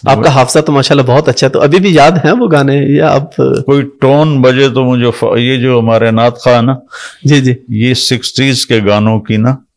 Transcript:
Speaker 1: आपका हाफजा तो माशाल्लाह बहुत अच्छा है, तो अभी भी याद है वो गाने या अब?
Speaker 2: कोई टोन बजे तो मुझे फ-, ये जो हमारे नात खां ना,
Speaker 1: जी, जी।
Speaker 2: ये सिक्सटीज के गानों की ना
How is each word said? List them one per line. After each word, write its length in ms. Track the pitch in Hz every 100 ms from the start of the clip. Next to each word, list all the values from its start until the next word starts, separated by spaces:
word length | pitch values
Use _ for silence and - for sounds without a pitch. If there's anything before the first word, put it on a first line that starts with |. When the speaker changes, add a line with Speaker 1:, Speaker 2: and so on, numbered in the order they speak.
| -
Speaker 1:
आपका 220 | 135 123
हाफजा 300 | 135 127 165
तो 120 | -
माशाल्लाह 340 | 139 131 143 127
बहुत 220 | 127 156
अच्छा 180 | 123 135
है, 40 |
तो 80 | -
अभी 200 | 143 175
भी 200 | 196 156
याद 200 | 143 175
है 140 | 151
वो 160 | 240 233
गाने 380 | 147 139 139 139
या 220 | 147 156
अब? 220 | 139 147 -
Speaker 2:
कोई 420 | 131 131 131 143
टोन 600 | - - 131 143 156 143
बजे 280 | 127 127 139
तो 140 | 120
मुझे 260 | 127 123 120
फ-, 260 | - 113 117
ये 200 | 120 131
जो 220 | 127 123
हमारे 300 | 113 113 113
नात 260 | 113 120 120
खां 260 | 127 120
ना, 200 | 117 135 _ - - - 139
Speaker 1:
जी, 140 | 147
जी। 160 | 131 123 -
Speaker 2:
ये 240 | 107 120
सिक्सटीज 720 | 123 - 120 - - 135 123
के 160 | - 117
गानों 400 | 101 104 107 110
की 160 | - 110
ना 280 | 113 135 _